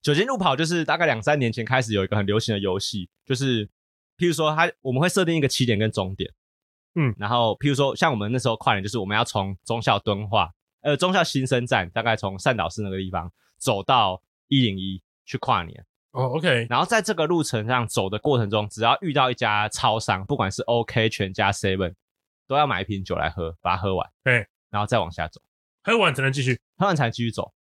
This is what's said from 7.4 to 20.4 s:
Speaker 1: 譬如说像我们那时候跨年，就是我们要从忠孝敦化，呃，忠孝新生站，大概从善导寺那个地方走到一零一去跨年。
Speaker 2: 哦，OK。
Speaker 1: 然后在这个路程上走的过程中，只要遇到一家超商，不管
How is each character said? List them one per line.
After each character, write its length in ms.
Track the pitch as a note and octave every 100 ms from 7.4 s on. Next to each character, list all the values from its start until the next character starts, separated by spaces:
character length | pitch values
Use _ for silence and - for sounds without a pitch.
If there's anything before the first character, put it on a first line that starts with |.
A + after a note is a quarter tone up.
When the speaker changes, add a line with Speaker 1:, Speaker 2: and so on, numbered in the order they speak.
| A#2 G2+
Speaker 1:
譬 100 | C#3+
如 60 |
说 200 | C3+ C#3
像 160 | - E3+
我 60 | A#2+
们 140 | G#2
那 60 | B2
时 100 | B2
候 80 | A2+
跨 180 | -
年， 80 | G#2
就 60 | G2
是 100 | A2
我 60 |
们 120 | G2 G#2+
要 60 |
从 340 | A#2 A2 G2 F#2+
忠 180 | - A#2
孝 160 | A2 G#2
敦 280 | - G2+ G#2
化， 240 | G#2+ E2+ - _ _
呃， 140 | D3 C#3+
忠 160 | F3+
孝 100 | F#3
新 240 | E3 C#3 C3
生 200 | B2+ A#2+
站， 220 | B2 F2+
大 120 | A#2
概 140 | A2+ A2+
从 220 | G2+ F#2+
善 180 | C3+ A#2+
导 120 | E2
寺 140 | G2
那 60 | G#2
个 80 | F#2+
地 140 | F#2+
方 200 | F2+ E2+ - _ _
走 240 | - G#2
到 400 | G2 C3 G2+ F#2 _ _ _
一 160 | C#3
零 140 | B2 F#2+
一 240 | F#2+ F#2+ _ _ -
去 100 | B2+
跨 240 | - A2
年。 220 | E2 D#2 - _ _
Speaker 2:
哦， 120 | - B2+
OK。 320 | C3+ E3+ B2 A#2
Speaker 1:
然 120 | B2
后 60 | F3+
在 140 | A3+
这 120 | G#3
个 120 | G3 D#3
路 160 | F3
程 240 | D3+ A#2 G#2+
上 200 | B2+ A2+
走 220 | - F#2+
的 100 | G#2+
过 200 | - C3
程 100 | G#2
中， 200 | G#2+ G#2
只 140 | -
要 140 | A2+ C3
遇 100 | F3+
到 180 | C#3+ C3
一 40 |
家 340 | B2 A#2 G#2+ G#2+
超 320 | - B2 A2
商， 240 | - F#2+
不 100 | G2
管 140 | C#3+